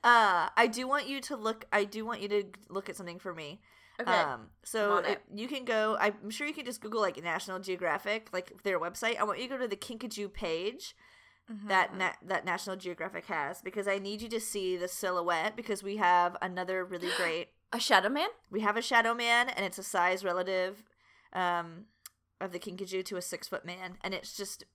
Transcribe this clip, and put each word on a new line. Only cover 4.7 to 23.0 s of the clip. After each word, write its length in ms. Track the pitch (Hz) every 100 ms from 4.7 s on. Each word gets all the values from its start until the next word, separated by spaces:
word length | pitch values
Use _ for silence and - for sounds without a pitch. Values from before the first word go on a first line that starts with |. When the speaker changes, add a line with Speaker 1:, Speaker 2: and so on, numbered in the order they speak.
| 220
Speaker 2:
I'm 80 | 208 202
on 60 |
Speaker 1:
it, 60 | -
Speaker 2:
it. 120 | 196 -
Speaker 1:
you 140 | 202 247
can 160 | 285
go, 320 | 247 220 214 214
I'm 320 | 208 208 202
sure 160 | 220 294
you 60 |
can 100 | 302
just 160 | 247 226
Google, 200 | 220 220
like, 200 | 196 175
National 380 | 170 165 196 185
Geographic, 680 | 190 180 175 151 196 220 220
like, 300 | 185 180 -
their 160 | 202 180
website. 380 | 165 - 226 233
I 80 |
want 160 | 214 190
you 80 | 247
to 60 | 269
go 40 |
to 60 | 247
the 80 | 202
Kinkajou 560 | - 226 233 214 -
page, 600 | 202 180 165 196 254 - - - - - _ -
Speaker 2:
Mm-hmm, 180 | 214 202
Speaker 1:
that 200 | 190 -
Speaker 2:
mm-hmm. 100 | 185
Speaker 1:
na-, 140 | 180 -
that 200 | 175 180
National 320 | 185 180 - 190
Geographic 480 | 180 170 170 175 -
has, 340 | 175 143 -
because 260 | 185 202 196
I 100 | 196
need 240 | 196 208
you 60 | 226
to 100 | 220
see 380 | 220 208 185 180
the 100 | 175
silhouette, 720 | - 190 180 170 170 185 214
because 260 | 233 202
we 140 | 196 208
have 400 | 180 175 175 180
another 440 | 185 180 180 185
really 260 | 180 180 175
Speaker 2:
<gasps> 40 | 196
Speaker 1:
great 320 | 175 165 - _ _
Speaker 2:
A 80 | 233
shadow 280 | - 208 190
man? 180 | 277 381 - _
Speaker 1:
we 120 | 196
have 160 | 214 214
a 60 |
shadow 300 | 254 240 226
man, 360 | 233 233 240 254
and 160 | 240 190
it's 120 | 165
a 40 |
size 400 | 185 190 180 185
relative, 600 | 190 175 180 185 185 202 - _ _ _ _
um, 540 | 185 180 175 170 165 214 _ - _ _ _
of 120 | 185
the 80 | 175
Kinkajou 440 | 202 185 185 185